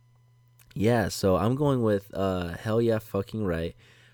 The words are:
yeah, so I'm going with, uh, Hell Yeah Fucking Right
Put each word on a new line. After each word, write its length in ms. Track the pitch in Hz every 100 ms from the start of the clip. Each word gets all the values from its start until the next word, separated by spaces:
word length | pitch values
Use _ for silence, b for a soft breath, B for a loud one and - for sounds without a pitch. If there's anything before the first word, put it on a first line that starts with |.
| _ _ _ _ _ _ - -
yeah, 320 | 101 120 92
so 300 | - 98 90
I'm 180 | 104 135
going 260 | 147 131
with, 300 | 110 101 -
uh, 360 | - 95 92 87
Hell 320 | 87 110 113
Yeah 180 | 117 110
Fucking 460 | - 98 98 110 101
Right 300 | 82 85 - b b b